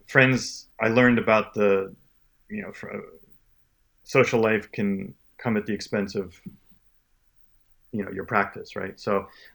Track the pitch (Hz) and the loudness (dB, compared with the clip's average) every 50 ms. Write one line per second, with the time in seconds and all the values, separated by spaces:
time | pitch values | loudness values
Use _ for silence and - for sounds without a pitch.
0 | _ - - 143 131 131 131 120 - - - - - _ _ - 110 113 113 123 | _ 0 4 4 6 6 4 2 -2 -6 -10 -14 -18 _ _ -2 -2 2 4 6
1 | 123 123 120 113 104 113 110 107 104 - - 107 104 101 98 95 95 95 - - | 6 6 4 4 4 4 4 2 2 0 -2 0 2 4 4 2 0 -4 -10 -16
2 | _ _ _ _ _ _ _ _ _ - 104 104 98 92 - - - 101 104 104 | _ _ _ _ _ _ _ _ _ -14 -12 -12 -12 -12 -14 -14 -14 -12 -12 -12
3 | 98 - - - _ _ _ _ _ _ _ _ _ _ _ _ _ _ _ _ | -12 -14 -20 -20 _ _ _ _ _ _ _ _ _ _ _ _ _ _ _ _
4 | _ - - 139 123 - - 117 110 110 110 107 104 - - - 104 101 98 98 | _ 0 2 2 4 4 2 2 2 2 2 0 -2 -6 -6 -4 -2 -2 -2 -4
5 | 95 98 - - _ _ _ - - 123 110 107 101 - 104 101 - - - 107 | -6 -10 -14 -18 _ _ _ -8 -4 -2 -2 -2 -2 -4 -6 -8 -6 -6 -4 -4
6 | 98 98 - 107 95 90 - - _ - - _ _ _ _ _ _ _ _ _ | -4 -4 -4 -6 -8 -8 -12 -18 _ -20 -20 _ _ _ _ _ _ _ _ _
7 | _ _ _ _ _ _ _ _ _ _ _ _ _ _ _ _ _ _ - 107 | _ _ _ _ _ _ _ _ _ _ _ _ _ _ _ _ _ _ -8 -8
8 | 98 92 98 95 95 - 117 104 98 98 - - - - - 101 95 95 98 - | -8 -6 -8 -10 -8 -2 0 0 0 0 -4 -12 -16 -14 -12 -12 -10 -12 -12 -8
9 | - 113 104 98 95 - - - - - _ | -4 -2 -2 -2 -2 -4 -12 -20 -20 -14 _